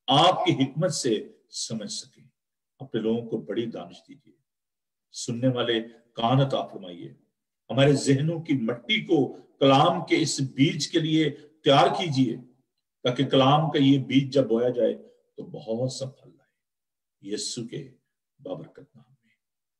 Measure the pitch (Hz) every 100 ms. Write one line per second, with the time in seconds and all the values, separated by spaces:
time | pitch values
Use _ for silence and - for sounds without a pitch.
0 | - 139 180 185 175 131 135 156 185 -
1 | 127 104 - _ _ - - 110 101 -
2 | - _ _ _ _ _ _ - 135 113
3 | 110 117 117 110 - 104 117 101 87 90
4 | - - _ _ _ _ _ _ _ _
5 | _ - - 117 131 120 113 113 113 -
6 | _ - 113 135 131 107 107 101 92 87
7 | - - _ _ _ _ - 117 143 139
8 | - 135 156 165 - 135 113 120 - 220
9 | 156 160 117 - - - 139 135 170 175
10 | - 165 131 - 135 131 160 160 - 165
11 | 156 160 151 - - _ 147 139 196 202
12 | 175 131 120 - - _ _ _ _ _
13 | 127 127 135 135 135 151 156 151 135 139
14 | 113 131 135 139 113 113 123 123 110 107
15 | - _ _ - - - 110 113 127 -
16 | 131 - - _ _ _ _ _ _ _
17 | _ _ - - - - - - 135 _
18 | _ _ _ _ 135 85 - - - _
19 | _ _ _ _ _ _ _